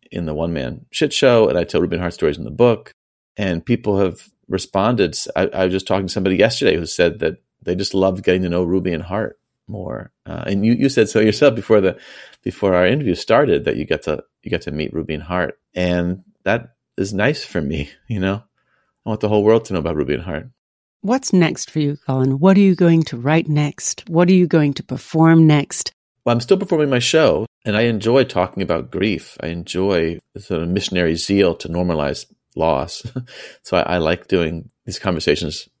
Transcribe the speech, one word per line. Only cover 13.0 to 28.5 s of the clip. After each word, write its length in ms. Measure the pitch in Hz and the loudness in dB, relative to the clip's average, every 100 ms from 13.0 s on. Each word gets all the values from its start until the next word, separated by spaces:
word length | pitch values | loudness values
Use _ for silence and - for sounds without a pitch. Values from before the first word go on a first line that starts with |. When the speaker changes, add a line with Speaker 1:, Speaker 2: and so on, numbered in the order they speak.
| 123 | 0
Speaker 1:
started 500 | 85 - 117 143 76 | -2 2 2 4 2
that 120 | - - | 0 -4
you 80 | |
get 180 | 76 78 | -4 -4
to, 220 | - 73 - _ | -4 -6 -6 _
you 80 | - | -6
get 120 | 80 | -6
to 100 | - | -6
meet 220 | 73 78 | -6 -6
Ruby 200 | 82 - | -6 -6
and 80 | 76 | -8
Hart, 360 | 78 90 85 - _ | -6 -4 -4 -6 _
and 500 | 90 90 87 87 92 _ _ | -4 0 0 0 -4 _ _
that 300 | 95 117 - _ _ - | -2 -2 -4 _ _ -6
is 180 | 98 | -4
nice 300 | 98 113 156 | 0 -2 -2
for 160 | - 87 | -6 -6
me. 300 | 71 78 69 - | -4 -6 -8 -12
<laughs> 100 | - | -10
You 120 | 107 | -4
know, 220 | 95 101 _ _ _ _ _ _ 117 | -2 -4 _ _ _ _ _ _ -8
I 20 | |
want 120 | 107 | -4
the 80 | 104 | 0
whole 160 | 107 | 2
world 220 | 104 113 - | 4 2 2
to 80 | |
know 60 | 90 | -4
about 160 | 78 76 | -2 -4
Ruby 180 | 69 | -2
and 80 | 73 | -4
Hart. 260 | 80 76 - _ _ _ _ _ | -6 -10 -10 _ _ _ _ _
Speaker 2:
What's 300 | 196 262 - | -4 -2 2
next 380 | 185 160 - - | 2 2 0 -8
for 80 | 160 | -4
you, 180 | 147 147 - | -4 -4 -4
Colin? 340 | 131 131 135 | 0 0 2
What 160 | 185 196 | 4 6
are 40 | |
you 140 | 196 | 6
going 300 | 180 175 165 | 4 4 4
to 120 | 156 117 | 2 -4
write 300 | 127 160 156 | 0 0 2
next? 560 | 147 147 - - - - | 0 0 -4 -10 -10 -4
What 200 | 165 175 | 2 4
are 60 | |
you 140 | 185 170 | 4 4
going 260 | 165 147 | 4 2
to 80 | 139 | -2
perform 640 | - 127 - 160 165 165 156 | -8 -10 -4 2 6 8 8
next? 460 | 147 143 - - _ _ _ | 6 2 -6 -10 _ _ _
Speaker 1:
Well, 80 | 117 | -2
I'm 80 | 120 | 0
still 160 | 120 190 | 2 0
performing 340 | 196 160 147 | 2 0 2
my 80 | 123 | 0
show, 480 | - 160 135 78 113 _ | 2 2 2 0 -4 _
and 120 | 110 104 | -4 0
I 60 | |
enjoy 420 | 117 110 107 131 | 0 0 2 2
talking 380 | 123 90 92 | 2 0 -2